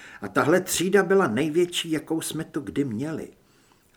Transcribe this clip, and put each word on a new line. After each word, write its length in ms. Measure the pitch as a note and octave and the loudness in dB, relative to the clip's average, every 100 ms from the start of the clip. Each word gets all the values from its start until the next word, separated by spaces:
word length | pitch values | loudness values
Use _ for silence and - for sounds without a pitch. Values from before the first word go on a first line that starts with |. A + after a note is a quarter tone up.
| - - | -20 -12
A 80 | G#2 | -2
tahle 320 | C#3 B2+ F#3 | 0 4 2
třída 420 | F#3 - F#3 G3+ | 2 -2 2 4
byla 240 | F3+ G3 E3+ | 4 4 4
největší, 640 | A2 D#3 D#3+ F3 - E3+ | 0 0 2 0 -2 -2
jakou 300 | D#3 D3+ D#3+ | -4 -2 -4
jsme 240 | - D3+ | -4 -8
tu 160 | D#3 D#3+ | -6 -8
kdy 240 | A2+ F2+ | -6 -2
měli. 440 | C#3 G#2+ D3 D3 - - _ _ _ _ _ | -2 -2 -4 -6 -10 -16 _ _ _ _ _